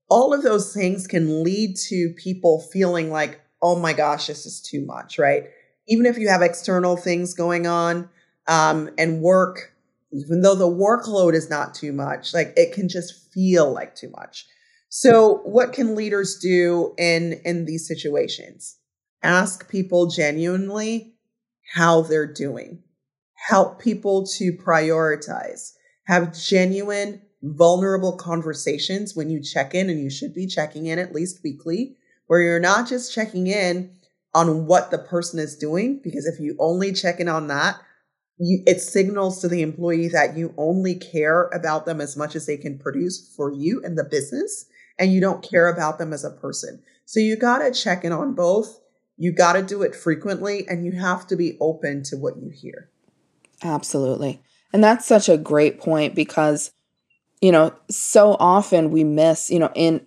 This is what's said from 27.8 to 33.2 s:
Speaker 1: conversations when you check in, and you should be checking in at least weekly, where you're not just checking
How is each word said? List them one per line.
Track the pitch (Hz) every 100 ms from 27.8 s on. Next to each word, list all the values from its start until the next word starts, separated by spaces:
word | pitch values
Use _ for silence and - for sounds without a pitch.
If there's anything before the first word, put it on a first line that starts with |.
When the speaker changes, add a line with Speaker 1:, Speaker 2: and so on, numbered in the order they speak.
| 196 190 185 180
Speaker 1:
conversations | 175 165 156 151 - 143 - 190 208 165
when | 156
you | 156
check | 139 156 139
in, | 180 190
and | 156
you | 139
should | 135 - 180
be | 185
checking | 170 151 151 160
in | 165
at | 185
least | 151 185 -
weekly, | 151 139 165 185 262 - _ _ -
where | 170
you're | 170 170
not | 175 208 240
just | 247 240
checking | 226